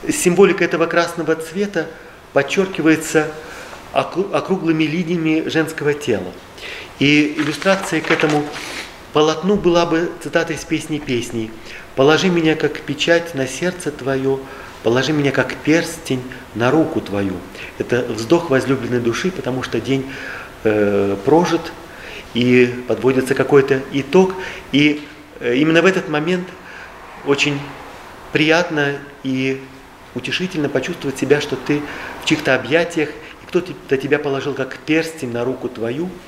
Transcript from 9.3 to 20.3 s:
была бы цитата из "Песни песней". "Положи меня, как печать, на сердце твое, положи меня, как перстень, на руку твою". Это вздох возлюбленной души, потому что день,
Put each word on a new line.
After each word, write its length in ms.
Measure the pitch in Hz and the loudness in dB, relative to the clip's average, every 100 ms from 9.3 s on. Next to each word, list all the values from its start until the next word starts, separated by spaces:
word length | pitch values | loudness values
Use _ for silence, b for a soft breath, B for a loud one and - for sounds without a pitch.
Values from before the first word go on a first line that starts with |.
| 156 185 208 | 2 2 2
была 300 | 170 170 170 | 4 4 4
бы 260 | 165 170 - | 2 0 -4
цитата 320 | 147 170 165 | -2 0 0
из 100 | 147 | -6
"Песни 360 | - 156 156 151 | -4 -4 -2 -6
песней". 520 | 147 123 - 117 110 110 B B B - | -2 -2 -2 -4 -6 -10 B B B 4
"Положи 340 | 135 156 185 | 6 6 4
меня, 260 | 175 160 156 | 2 2 2
как 240 | 147 - | 0 -2
печать, 540 | - 143 - 170 170 135 | -8 -4 2 2 2 -4
на 120 | 131 | -4
сердце 440 | - 180 180 - | -2 -4 -4 -8
твое, 480 | 143 127 135 131 135 B B B B | -6 -2 0 0 -2 B B B B
положи 300 | 113 123 135 | 2 2 2
меня, 180 | 151 139 | 2 2
как 240 | - 127 - | 2 0 -2
перстень, 680 | - 160 165 - - 127 123 B B 104 | 2 2 2 -8 -4 -4 -4 B B 0
на 160 | 120 | 2
руку 300 | 151 151 113 | 4 2 -2
твою". 320 | 101 101 98 90 - B B - | -2 -2 -2 -4 -10 B B -8
Это 260 | - 120 120 | -2 0 0
вздох 400 | 110 113 170 170 | -6 2 2 4
возлюбленной 500 | 135 127 131 113 123 | 0 2 -2 0 0
души, 320 | 117 - 185 | 0 0 -2
потому 320 | 185 - 131 | -4 -4 -4
что 180 | 123 120 | -4 -4
день, 240 | 104 135 131 135 B | -2 -2 -2 -10 B